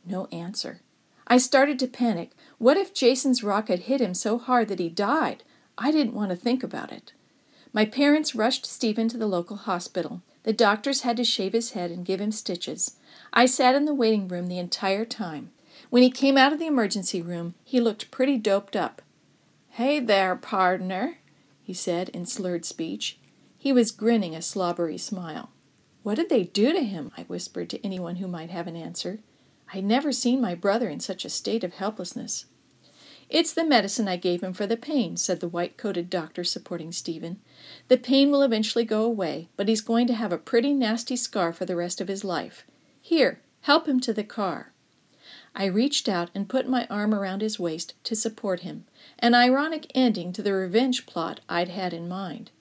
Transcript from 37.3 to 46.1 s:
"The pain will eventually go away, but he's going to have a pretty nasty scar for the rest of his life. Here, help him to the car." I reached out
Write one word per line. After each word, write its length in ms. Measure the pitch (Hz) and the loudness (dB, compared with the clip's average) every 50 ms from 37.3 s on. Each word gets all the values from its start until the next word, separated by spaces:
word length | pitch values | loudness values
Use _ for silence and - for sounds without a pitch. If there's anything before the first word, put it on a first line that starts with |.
| 180 - _ _ - - - - - - _ | -12 -12 _ _ -20 -20 -20 -20 -20 -20 _
"The 100 | _ 254 | _ 4
pain 340 | 254 247 - 269 269 277 285 | 4 4 2 4 6 6 6
will 100 | 285 277 | 6 4
eventually 440 | 277 262 226 214 220 220 - 233 233 | 4 4 2 0 0 0 0 -2 0
go 180 | 226 220 214 220 | 2 0 0 2
away, 460 | 233 233 208 185 156 143 151 170 _ _ | 0 0 0 -2 -4 -4 -6 -10 _ _
but 100 | - 202 | -2 0
he's 140 | 202 226 214 | 0 0 0
going 260 | - - 226 233 247 | 0 0 2 2 2
to 60 | 240 240 | 2 0
have 180 | 220 233 185 | -2 -2 -2
a 60 | 175 | -4
pretty 360 | - _ - - 233 240 285 285 | -4 _ 0 2 2 4 4 2
nasty 420 | 277 247 214 226 233 - - 254 | 2 2 0 0 -2 -2 -4 -4
scar 380 | 247 - - - 214 175 165 170 | -4 -4 -4 -2 0 0 0 -2
for 120 | - 185 | -4 -4
the 100 | 180 180 | -4 -2
rest 260 | 170 175 175 - - | -2 -2 -4 -4 -6
of 60 | 190 | -6
his 160 | 185 196 196 202 | -6 -6 -6 -4
life. 420 | 190 170 147 82 - - - - _ _ _ _ _ _ _ | -4 -4 -4 -6 -8 -14 -20 -20 _ _ _ _ _ _ _
Here, 400 | _ - 339 320 247 175 - - _ _ _ _ | _ 0 4 4 4 4 2 -4 _ _ _ _
help 260 | - - 285 320 320 | 2 2 2 4 4
him 120 | 320 262 254 | 2 0 0
to 120 | 254 - 208 | 0 0 -4
the 100 | 220 208 | -4 -6
car." 480 | - - 226 202 180 156 - - - _ _ _ _ _ _ _ _ _ _ _ - - - - _ _ | -6 -6 -4 -4 -4 -4 -6 -10 -16 _ _ _ _ _ _ _ _ _ _ _ -20 -20 -20 -20 _ _
I 100 | - 196 | -4 -2
reached 440 | 196 180 214 247 294 - - - | 0 2 2 2 2 0 -2 -2
out 220 | 233 | 0